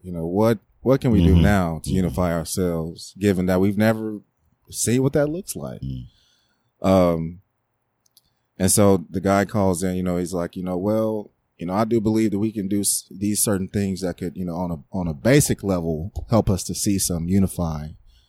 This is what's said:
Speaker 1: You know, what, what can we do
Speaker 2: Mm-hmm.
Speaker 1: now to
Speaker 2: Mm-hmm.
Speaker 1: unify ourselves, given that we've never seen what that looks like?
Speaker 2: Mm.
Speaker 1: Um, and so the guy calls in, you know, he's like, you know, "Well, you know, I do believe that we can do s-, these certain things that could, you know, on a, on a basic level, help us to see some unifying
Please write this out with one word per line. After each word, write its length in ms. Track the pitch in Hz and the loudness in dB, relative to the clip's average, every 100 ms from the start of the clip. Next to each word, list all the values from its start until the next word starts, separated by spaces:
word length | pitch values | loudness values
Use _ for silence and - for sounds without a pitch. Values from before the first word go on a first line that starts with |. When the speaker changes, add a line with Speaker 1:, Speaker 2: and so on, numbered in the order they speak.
Speaker 1:
You 100 | 92 | -12
know, 140 | 85 82 | -6 -2
what, 320 | 95 110 113 _ _ | 2 2 2 _ _
what 200 | 117 139 | 0 2
can 100 | 131 | 4
we 120 | 90 | 4
do 80 | 85 | 6
Speaker 2:
Mm-hmm. 80 | 82 | 6
Speaker 1:
now 380 | 95 104 85 80 | 6 2 0 -4
to 40 | - | -2
Speaker 2:
Mm-hmm. 60 | 95 | 0
Speaker 1:
unify 360 | 90 69 90 | 0 0 0
ourselves, 800 | 85 80 - 90 85 80 85 - - | -2 -4 -2 -2 -2 -6 -10 -18 -2
given 280 | 101 92 90 | 0 2 2
that 140 | 92 | 2
we've 180 | 98 101 | 2 2
never 420 | 110 110 110 104 - _ _ _ _ | 2 0 -4 -10 -16 _ _ _ _
seen 320 | - - 123 | -6 0 2
what 120 | 135 | 2
that 140 | 151 147 | 2 0
looks 280 | 165 - - | -4 -10 -10
like? 240 | 67 - | -10 -10
Speaker 2:
Mm. 240 | 67 65 60 _ _ _ _ _ _ _ | -8 -8 -12 _ _ _ _ _ _ _
Speaker 1:
Um, 580 | 92 95 87 82 82 87 _ _ _ _ _ _ _ _ _ _ _ - | 2 4 4 2 -4 -10 _ _ _ _ _ _ _ _ _ _ _ -2
and 120 | 92 | 2
so 340 | - 101 95 85 | 4 6 4 0
the 120 | 92 | -4
guy 240 | 95 98 | 2 2
calls 380 | 98 110 95 87 | 2 0 0 0
in, 120 | 92 92 | -2 -2
you 60 | |
know, 140 | 92 87 | -2 -2
he's 180 | 85 | -2
like, 220 | 87 87 95 | -4 -4 -6
you 60 | |
know, 120 | 90 90 | -6 -2
"Well, 540 | 101 110 110 107 101 _ _ _ | -2 0 -2 -4 -8 _ _ _
you 80 | 85 | -4
know, 80 | |
I 100 | 95 | -2
do 160 | 113 117 | 0 2
believe 320 | 107 110 110 | 2 2 2
that 60 | 98 | 0
we 140 | 110 | -2
can 160 | 107 95 | -4 -2
do 120 | 101 | -2
s-, 240 | 98 - - | -2 -4 -8
these 320 | 95 101 104 | -6 -4 0
certain 260 | - 98 92 | 0 0 -2
things 320 | 107 98 90 | -2 -2 -2
that 160 | 90 85 | -6 -6
could, 180 | 90 87 | -8 -6
you 80 | |
know, 100 | 90 85 | -6 -4
on 140 | 90 | -4
a, 80 | 82 - | -6 -6
on 160 | 95 87 | -6 -4
a 60 | |
basic 480 | 71 113 147 - 120 | -2 4 4 4 -2
level, 500 | 101 90 82 78 95 - - | 0 0 -2 -4 -6 -8 0
help 220 | 113 101 | 2 2
us 120 | 92 | 0
to 100 | - | -2
see 240 | 90 107 98 | -4 -2 0
some 300 | - 87 85 | -2 -4 0
unifying 680 | 98 92 - 85 76 78 - - _ | 2 2 0 -4 -6 -10 -16 -20 _